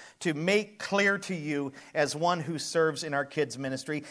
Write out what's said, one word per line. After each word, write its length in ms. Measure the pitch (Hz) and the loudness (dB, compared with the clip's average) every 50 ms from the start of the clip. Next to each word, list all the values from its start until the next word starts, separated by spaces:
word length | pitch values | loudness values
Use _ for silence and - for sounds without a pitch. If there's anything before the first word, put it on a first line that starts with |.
| - - - - | -20 -20 -12 -4
to 140 | - 175 151 | -2 -2 0
make 460 | 147 165 190 202 214 208 208 - - | 0 2 2 2 2 2 -2 -8 -12
clear 360 | - - 202 202 202 196 202 | -4 0 2 4 4 4 4
to 180 | 196 196 - 190 | 2 -2 -4 -6
you 380 | 160 147 151 147 143 139 135 - - - - - | -4 -2 -2 -2 -2 -2 -4 -6 -12 -14 -4 0
as 220 | 156 147 135 147 | 0 2 2 2
one 240 | 151 165 175 175 170 | 2 2 2 2 2
who 180 | 143 151 165 139 | 0 -2 -4 -4
serves 460 | - - - 170 160 160 147 - 170 | -4 0 2 2 2 2 2 -2 -4
in 100 | 156 143 | -2 -2
our 100 | 143 139 | -2 -2
kids' 320 | - - 156 143 - 113 | 0 0 0 0 0 -2
ministry, 480 | 127 139 131 131 131 - 156 151 147 147 - | -6 -4 -4 -4 -4 -4 -4 -4 -4 -6 -8